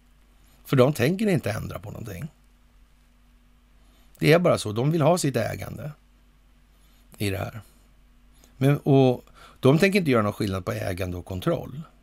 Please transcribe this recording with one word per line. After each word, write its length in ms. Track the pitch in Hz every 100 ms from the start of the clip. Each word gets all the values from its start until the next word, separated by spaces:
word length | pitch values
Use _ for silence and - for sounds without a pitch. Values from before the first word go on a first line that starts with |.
| _ _ _ _ _ _ -
För 100 | 139
de 180 | 123
tänker 340 | - 123 190 220
inte 240 | 160 -
ändra 280 | 104 92 -
på 120 | 101
någonting. 360 | 101 117 87 160 _ _ _ _ _ _ _ _ _ _ _ _ _ _ _ _ _ _ -
Det 140 | 151
är 60 | 165
bara 180 | 175 120
så. 140 | 107
De 200 | 104 135
vill 100 | 165
ha 160 | 143 175
sitt 180 | 143 123
ägande 560 | 104 95 101 - 139 - _ _ _ _ _ _ _ _ _ _ _ -
i 120 | 101
det 80 | 95
här. 240 | 104 110 - _ _ _ _ _ _ _ _ _
Men, 200 | 117 143
och 480 | - 139 131 123 - - - -
de 200 | 127 156
tänker 200 | 196 196
inte 120 | 165
göra 120 | 120
någon 100 | 104
skillnad 320 | - 107 95 92
på 60 |
ägande 460 | 110 107 90 92 90
och 80 | -
kontroll. 560 | 92 160 170 - 143 165 _